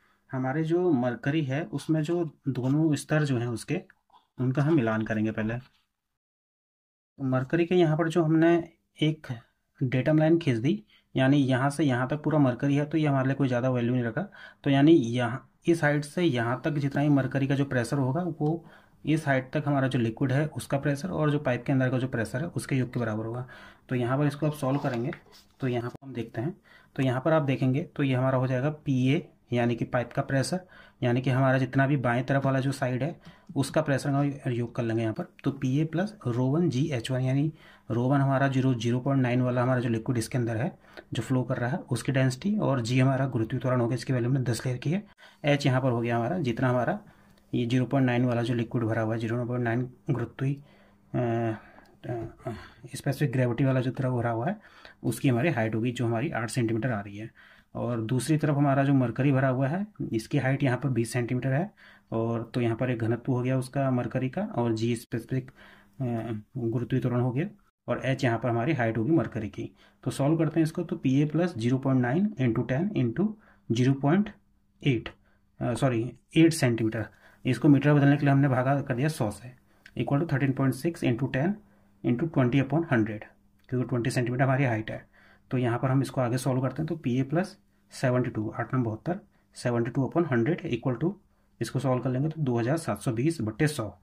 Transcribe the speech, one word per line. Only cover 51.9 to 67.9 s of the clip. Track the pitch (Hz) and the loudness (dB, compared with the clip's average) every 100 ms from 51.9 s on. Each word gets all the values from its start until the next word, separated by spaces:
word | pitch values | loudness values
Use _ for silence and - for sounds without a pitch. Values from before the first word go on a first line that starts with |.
| _ 123 | _ -10
अ, | 120 113 - - 101 - - 135 - | -8 -8 -12 -12 -12 -14 -20 -16 -8
स्पेसिफिक | 147 131 139 | -4 -2 0
ग्रेविटी | 127 123 117 135 | 2 0 2 2
वाला | 131 | 2
जो | 127 | 0
तरफ | 123 127 | -2 -2
भरा | 123 117 | -2 -2
हुआ | 117 135 | -2 -2
है | 214 - - - - | -6 -10 -20 -20 -8
उसकी | 131 123 139 | -6 -2 0
हमारी | 120 160 | 2 2
हाइट | 120 110 113 | 0 -2 -2
होगी | 123 | -2
जो | 120 117 | -2 -2
हमारी | 113 143 | -2 -4
आठ | 113 113 | -4 -4
सेंटीमीटर | - 113 113 127 | -2 0 0 -2
आ | 107 | -4
रही | 101 101 | -6 -12
है। | 113 - - - _ 120 | -14 -18 -20 -20 _ -8
और | 117 120 | -4 -4
दूसरी | 110 127 151 151 | -2 -2 2 2
तरफ | 151 143 | 2 2
हमारा | 143 135 | 2 4
जो | 139 | 4
मरकरी | 135 120 110 143 | 4 2 2 2
भरा | 131 131 | 2 2
हुआ | 127 135 | 2 0
है | 175 208 - 143 | -2 -6 -8 -6
इसकी | 113 - 147 | -4 -2 -2
हाइट | 127 135 | 0 2
यहाँ | 139 123 | 0 0
पर | 139 | 0
बीस | 117 117 | 0 0
सेंटीमीटर | 123 117 123 135 | -2 -2 -2 0
है, | 135 202 - - - - | -2 -2 -8 -20 -20 -8
और | 113 113 117 110 | -4 -2 -2 -4
तो | 127 | -2
यहाँ | 117 113 | 0 0
पर | 127 | -2
एक | 117 | 0
घनत्व | 110 107 - | -2 -2 0
हो | 127 | -2
गया | 123 131 | 0 -2
उसका | 127 139 135 | -2 -2 0
मरकरी | 123 120 131 131 | 0 -2 -2 -4
का, | 180 | -4
और | 214 120 120 | -4 -2 0
जी | 110 117 113 | 0 0 -2
स्पेसिफिक, | - 117 - 131 131 - - - _ - | -4 -8 -4 -6 -6 -12 -20 -20 _ -6
अ, | 123 113 113 107 - 123 | -4 -4 -4 -8 -10 -6
गुरुत्वीय | 117 117 117 131 | -2 -2 -2 0
त्वरण | 127 120 | 0 0
हो | 127 | 0
गया, | 123 190 - _ _ | 0 -4 -8 _ _
और | - | -6